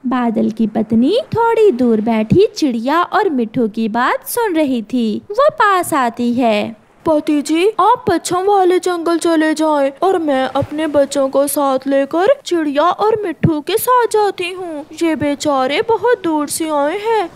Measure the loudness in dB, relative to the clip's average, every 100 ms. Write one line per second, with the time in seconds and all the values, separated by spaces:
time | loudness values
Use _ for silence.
0 | -2 -2 0 0 -2 0 -2 -2 0 2
1 | 2 0 -2 0 2 4 4 4 2 2
2 | 0 -2 2 4 4 2 -2 -2 -2 0
3 | 0 0 0 -2 -4 -2 -2 -2 -4 0
4 | -2 -2 -4 -4 -2 0 0 -2 -2 -2
5 | -2 -4 -6 2 2 4 2 2 0 0
6 | -2 -2 -2 0 2 0 -2 -10 _ _
7 | 0 0 2 -2 0 0 0 2 2 2
8 | 0 -2 -2 -2 2 2 4 2 0 -2
9 | -2 0 0 2 0 0 0 2 0 0
10 | 0 0 0 -2 -2 -4 -4 -4 0 0
11 | 0 0 0 0 0 0 0 -2 0 0
12 | 0 0 2 0 0 -2 0 0 0 2
13 | 0 0 -4 -2 0 0 -2 -2 2 2
14 | 2 2 0 -2 -8 -8 -10 -10 -12 -4
15 | -2 0 -2 -2 -2 0 0 0 0 0
16 | 2 0 0 -2 -2 -4 -2 0 0 -2
17 | -2 -2 -2